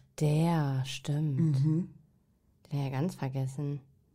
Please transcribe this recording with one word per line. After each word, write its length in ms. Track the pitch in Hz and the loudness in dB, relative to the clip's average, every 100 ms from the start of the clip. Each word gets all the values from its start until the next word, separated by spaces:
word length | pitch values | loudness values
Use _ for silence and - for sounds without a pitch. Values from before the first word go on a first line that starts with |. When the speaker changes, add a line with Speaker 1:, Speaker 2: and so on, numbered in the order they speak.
| - - | -16 -2
Speaker 1:
der, 600 | 151 151 170 165 143 135 131 | 2 4 4 2 2 0 -2
stimmt. 540 | - - 147 156 135 165 135 | -6 -4 -2 0 2 2 4
Speaker 2:
Mhm. 260 | 147 160 190 - - _ _ _ _ _ - | 4 2 0 -10 -20 _ _ _ _ _ -8
Speaker 1:
Den 80 | 143 | -4
hab 60 | 135 | -2
ich 40 | |
ja 60 | 135 | -2
ganz 140 | 160 135 | -2 -2
vergessen. 640 | 135 135 135 - 143 143 - _ _ | -4 -2 -4 -4 -6 -6 -10 _ _